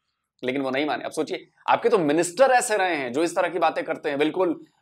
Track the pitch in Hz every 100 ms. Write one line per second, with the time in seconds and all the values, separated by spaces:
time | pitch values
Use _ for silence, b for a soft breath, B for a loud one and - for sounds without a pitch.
0 | _ _ _ _ 127 135 135 131 147 120
1 | - - 135 143 - b - 131 233 214
2 | 151 156 170 - 262 254 214 214 185 156
3 | 127 123 170 175 175 175 160 175 160 147
4 | 156 139 156 160 180 147 B B